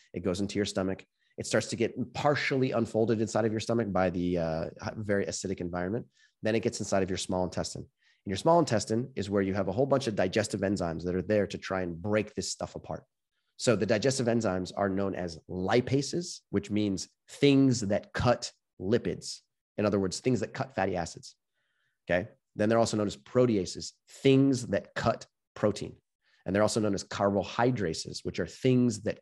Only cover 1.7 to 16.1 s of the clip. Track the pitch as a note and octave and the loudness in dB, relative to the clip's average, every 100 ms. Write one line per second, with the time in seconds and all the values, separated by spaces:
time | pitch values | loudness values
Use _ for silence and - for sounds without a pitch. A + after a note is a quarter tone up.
1.7 | G2+ A2 - - - D3 C#3 - C#3 C3 | -2 -2 -2 -8 0 0 2 0 0 0
2.7 | A#2 A2 A2 A2+ A2 G#2+ A2+ A2 A2 A2 | 0 0 2 2 2 0 0 0 -2 -2
3.7 | A#2 G#2 F#2 F#2 F2+ F2+ F2+ E2 D#2+ - | -2 0 2 2 2 0 0 0 -2 -6
4.7 | - - - G#2 G2+ - - F#2+ F#2 F2+ | -8 -8 -6 -2 -2 -2 -4 -6 -6 -6
5.7 | F2+ F2+ A#2 - _ _ _ A2 A2 A#2+ | -4 -4 -4 -8 _ _ _ -2 0 0
6.7 | - G#2 F#2+ F#2 F2+ - F#2 F2+ F2+ E2 | -4 -2 0 0 -2 -2 -2 -2 -4 -6
7.7 | - E2+ _ _ _ - F#2 D#3+ E3+ D3 | -8 -14 _ _ _ -6 0 4 4 4
8.7 | G#2+ - A2 C3 - G2 G2+ F#2+ G2 F#2+ | 0 0 -2 -2 -6 -2 0 0 0 -2
9.7 | F#2+ C3+ C#3 A#2+ G2+ F#2+ A2 G2+ G2+ G2 | 0 2 2 0 0 0 0 0 0 0
10.7 | G2 E2+ E2 F2 F#2 F2+ G#2 F#2+ - - | 0 -2 -2 -2 -2 0 0 0 -4 -6
11.7 | F#2+ F2+ E2 G#2 G#2+ G#2 - - - F2+ | -4 -4 -6 -2 0 0 -6 -6 -6 -8
12.7 | E2 - D#2+ - _ _ _ _ - - | -8 -10 -10 -12 _ _ _ _ -2 2
13.7 | G2+ G2 G#2+ C3 C3 A#2 A#2 G#2+ F#2 F2 | 2 2 2 2 2 2 2 2 0 -2
14.7 | - G2+ F#2+ G2 F2 F2 D#2+ - F#2 F#2 | -2 -2 0 -2 -4 -6 -10 -10 -4 2
15.7 | B2 B2 C#3 C#3 | 2 2 -2 -2